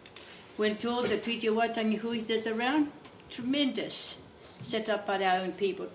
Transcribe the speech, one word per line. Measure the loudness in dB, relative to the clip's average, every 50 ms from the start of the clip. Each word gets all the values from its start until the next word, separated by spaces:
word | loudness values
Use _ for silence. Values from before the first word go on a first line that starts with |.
| -20 -20 -18 -18 -18 -18 -18 -20 -20 -10 -4
Went | 0 0 0 0 0
to | -2 -2
all | 0 0 0
the | 2 0 0
Treaty | 0 -2 -2 0 2 2
of | 4
Waitangi | 4 4 2 2 2 2 2 2 0
huis | 0 -2 -2 -2 0 0
that's | 0 0 0
around. | 0 -2 0 0 2 4 4 2 2 -2 -12 -18 -20 -20 -20 -18 -14
Tremendous. | -10 -6 -2 0 2 2 2 2 2 -2 -4 -4 -2 -4 -4 -4 -6 -10 -14 -20 -20 -20 -20 -18 -16 -14 -8
Set | -4 -4 -2 0 0
up | 0 0 0
by | 0 0 2 4
our | 4 4 4
own | 2 -2 -2
people. | 0 0 0 0 -2 -6 -10 -8